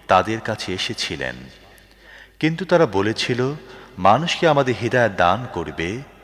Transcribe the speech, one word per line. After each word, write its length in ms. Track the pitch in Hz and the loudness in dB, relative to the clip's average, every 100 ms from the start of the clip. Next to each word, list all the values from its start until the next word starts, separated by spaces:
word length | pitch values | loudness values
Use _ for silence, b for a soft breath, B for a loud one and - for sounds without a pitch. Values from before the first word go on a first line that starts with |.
| - | 4
তাদের 320 | 92 92 110 | 4 4 -2
কাছে 340 | - 107 - | -4 -6 -6
এসেছিলেন। 600 | 92 - 110 - 76 65 64 64 - - - _ B B B B - | -6 -6 -6 -8 -6 -8 -10 -16 -20 -20 -20 _ B B B B -4
কিন্তু 240 | 156 165 | -2 -2
তারা 220 | 185 170 151 | 2 4 4
বলেছিল, 680 | 98 104 113 - 120 131 151 B B B - | 2 0 -2 -2 -2 -2 -6 B B B 0
"মানুষ 380 | 92 120 170 - | 4 4 2 0
কি 100 | 165 | 2
আমাদের 280 | 143 131 113 | 4 2 -2
হিদায়াত 320 | 117 123 113 | 0 2 2
দান 340 | 92 87 104 120 | 4 2 2 -4
করবে?" 600 | 90 78 76 82 117 139 - | -8 -6 -6 -6 -6 -12 -20